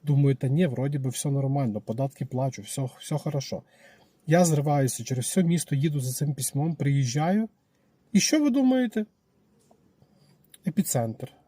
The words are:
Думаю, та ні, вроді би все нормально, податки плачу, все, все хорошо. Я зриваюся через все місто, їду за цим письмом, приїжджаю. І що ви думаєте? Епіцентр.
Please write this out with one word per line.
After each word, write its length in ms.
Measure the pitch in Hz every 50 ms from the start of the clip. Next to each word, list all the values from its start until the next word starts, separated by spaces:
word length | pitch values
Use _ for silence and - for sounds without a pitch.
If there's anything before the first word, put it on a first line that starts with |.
Думаю, 340 | - - 143 139 143 139 135
та 120 | - - 131
ні, 180 | 135 156 185
вроді 320 | 156 120 127 131 143 147 143
би 120 | 131 131
все 200 | 120 - - 147
нормально, 500 | 139 139 135 135 139 143 139 117 104 104
податки 440 | - - 113 117 135 139 - - 139
плачу, 380 | 127 - 127 135 135 127 -
все, 260 | 101 - - - 135 123 - -
все 180 | - - 156 147
хорошо. 440 | - 156 147 143 - - - 87 - _ _ _ _ - - _ _ _ _ _ _
Я 180 | - 151 175 180
зриваюся 600 | 165 156 147 139 151 147 143 135 127 - - 117
через 200 | - 131 127 123
все 180 | - - 196
місто, 320 | 180 165 175 165 - - 147
їду 260 | 135 139 165 147 147
за 120 | 123 131
цим 220 | 127 - 147 143 139
письмом, 400 | - 123 - - 139 147 170 160
приїжджаю. 760 | - 139 139 139 139 135 123 120 151 156 170 196 214 226 214 _ _ _ _ _ _ _ _ _ _ _ _
І 80 | - 196
що 220 | - - - 311
ви 80 | 294 294
думаєте? 560 | 240 277 262 254 254 262 254 226 - 220 214 _ _ _ _ _ _ _ _ _ _ _ _ _ _ _ _ _ _ _ _ _ _ _ _ _ _ _ _ _ - _ _
Епіцентр. 680 | 190 - - 185 - - 131 117 113 113 - - - - _ _